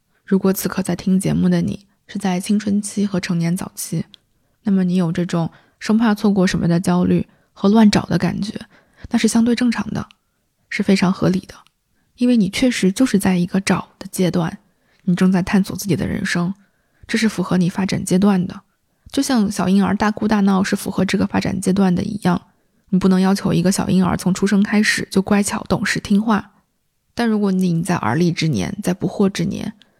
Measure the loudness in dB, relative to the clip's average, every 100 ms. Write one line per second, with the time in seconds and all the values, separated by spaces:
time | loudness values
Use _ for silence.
0 | _ _ -2 0 0 -2 -4 -4 -4 -4
1 | 0 0 0 0 2 0 -2 -6 _ _
2 | -14 -6 -4 -4 -2 -2 0 -2 -4 -4
3 | -2 -2 -4 -2 -2 -2 -6 -12 -8 -8
4 | -8 -16 _ _ _ _ -2 0 2 0
5 | 0 -2 -2 -2 -4 -8 _ _ 0 2
6 | 2 2 2 2 2 2 0 0 2 2
7 | 2 0 -2 _ _ -2 4 6 6 4
8 | 2 0 0 -2 -8 -10 -16 _ _ _
9 | -4 0 2 2 2 2 0 -2 -6 -8
10 | -8 _ _ _ _ _ _ -2 2 4
11 | 2 2 0 0 -4 -18 _ _ _ _
12 | _ -2 2 2 2 0 0 2 0 2
13 | 2 2 2 0 0 0 0 -2 -4 _
14 | -10 -2 0 0 -2 -6 _ _ _ _
15 | -2 2 2 2 2 0 0 -4 -4 -2
16 | -2 -4 -4 -2 -4 -6 _ _ _ _
17 | -6 -2 0 -2 -2 0 0 -2 -4 -4
18 | 0 2 4 2 -2 -8 -20 _ _ _
19 | -6 -4 0 0 0 0 2 2 2 0
20 | -2 -2 0 2 2 2 0 -2 -4 -2
21 | -2 0 0 -2 -2 -2 0 2 2 2
22 | -2 -4 -2 -2 -4 _ _ _ _ 2
23 | 4 4 2 0 0 0 0 0 0 2
24 | 2 0 -2 0 2 2 2 2 2 -2
25 | -2 -2 0 0 0 -6 -4 -2 -2 -4
26 | 0 0 2 -2 -4 _ _ _ _ _
27 | _ -4 0 0 0 0 0 0 -2 -2
28 | 0 2 0 0 -2 -2 -4 -4 -4 -4
29 | -4 0 0 0 -4 -6 -10 -12 _ _